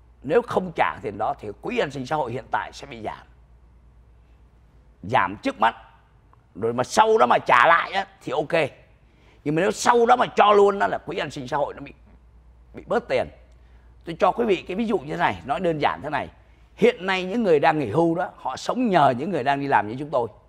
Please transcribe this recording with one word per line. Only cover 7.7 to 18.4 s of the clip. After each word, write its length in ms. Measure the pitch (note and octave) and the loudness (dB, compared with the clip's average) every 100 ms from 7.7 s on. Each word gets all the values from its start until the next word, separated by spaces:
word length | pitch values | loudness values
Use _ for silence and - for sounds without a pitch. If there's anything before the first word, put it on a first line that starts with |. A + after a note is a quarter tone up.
| E3+ - | 6 2
á, 140 | F#3 F#3+ _ | -4 -6 _
thì 80 | - | -8
ok. 380 | C3 D3+ E3+ C#3 - _ _ _ _ _ _ | -6 -2 0 -2 -6 _ _ _ _ _ _
Nhưng 120 | C#3+ D#3 | -4 0
mà 60 | |
nếu 100 | G3 | 0
sau 340 | G3+ B3 A#3+ A#3 | 0 2 4 4
đó 100 | B3 | 4
mà 100 | G3+ | 2
cho 280 | - G#3 | 4 6
luôn 260 | G#3 G3+ G3 | 6 6 4
đó 80 | G3+ | -2
là 100 | D3 | -2
quỹ 200 | - F3+ | -6 -8
an 140 | E3 | -6
sinh 160 | D3+ B2 | -8 -6
xã 100 | D3+ | -4
hội 160 | A#2+ | -4
nó 80 | F#2+ | -6
bị, 120 | C#3 - - - _ - - _ - | -18 -20 -20 -20 _ -20 -20 _ -20
bị 100 | - - | -20 -6
bớt 200 | G#3 A#3+ | -6 -2
tiền. 180 | B2+ E2 - _ _ _ - - - - | -2 -4 -10 _ _ _ -20 -20 -18 -14
Tôi 100 | E3 | -2
cho 120 | G3 | 0
quý 140 | F3 A#3 | 0 0
vị 180 | F3 A#2 | 0 -2
cái 80 | F3+ | -6
ví 100 | A3+ | -2
dụ 120 | G3+ | -2
như 140 | C#3 | -4
thế 60 | E3+ | -2
này, 240 | D#3+ F#2+ B2 | -2 -2 -6
nói 140 | D#3 | -4
đơn 200 | F3+ D#3 | -2 0
giản 180 | C3+ D#2 | -2 -2
thế 60 | C3 | -6
này. 200 | C#3+ E2+ - _ _ _ - | -6 -8 -14 _ _ _ 0
Hiện 300 | A3+ A#3+ F3+ | 0 2 -4
nay 180 | F#3+ | -4
những 200 | F#3 G#3+ | -4 -2
người 160 | G#3+ D3+ | 2 4
đang 200 | D#3+ D#3 | 4 0
nghỉ 100 | B2 | 0
hưu 260 | A2 E3+ E3 | 0 0 0
đó, 140 | F#3+ | -6
họ 220 | - | -8